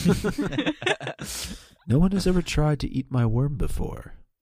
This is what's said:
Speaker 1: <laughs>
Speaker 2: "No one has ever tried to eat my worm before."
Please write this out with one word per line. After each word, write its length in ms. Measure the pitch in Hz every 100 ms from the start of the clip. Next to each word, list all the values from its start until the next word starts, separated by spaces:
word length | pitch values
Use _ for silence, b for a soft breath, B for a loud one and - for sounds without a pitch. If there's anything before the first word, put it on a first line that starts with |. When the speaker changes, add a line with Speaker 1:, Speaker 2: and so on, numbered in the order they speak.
| 175 - 170 285 294 - 262 294 359 427 - - - B B B B B
Speaker 1:
<laughs> 80 | -
Speaker 2:
"No 140 | 131
one 100 | 185
has 160 | 196 185
ever 160 | 180
tried 380 | - - 151 147
to 80 | -
eat 160 | 127 131
my 160 | 127
worm 320 | 117 113 143 139
before." 580 | - - 120 - - - - _